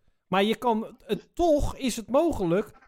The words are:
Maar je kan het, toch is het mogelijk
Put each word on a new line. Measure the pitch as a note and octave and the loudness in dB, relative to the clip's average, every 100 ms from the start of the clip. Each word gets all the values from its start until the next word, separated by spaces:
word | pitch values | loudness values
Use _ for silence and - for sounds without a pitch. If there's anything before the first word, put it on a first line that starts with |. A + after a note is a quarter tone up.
| _ _ - | _ _ -4
Maar | F#3+ | 0
je | G#3 G#3+ | 0 0
kan | B3 A3 G#3+ - - | 0 -2 -4 -12 -8
het, | - - - | -8 -6 0
toch | E4+ D4 - - | 2 4 0 -4
is | C4 A3+ | -6 -6
het | G3+ | -2
mogelijk | C4+ E4 - F3 F3+ - - | 0 2 0 0 0 -2 -10